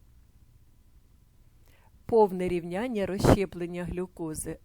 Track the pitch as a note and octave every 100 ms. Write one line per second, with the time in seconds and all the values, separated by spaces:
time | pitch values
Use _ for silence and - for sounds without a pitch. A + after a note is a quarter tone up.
0 | - - - - - - - - - -
1 | - - - - - - - - - -
2 | - A3+ G#3 F#3 F3+ F3+ E3+ F3+ B3+ A3
3 | F#3 G3 G#3 G3 F#3+ F3 E3+ F3 F3 F3
4 | F3+ - E3 D#3 D#3+ D#3+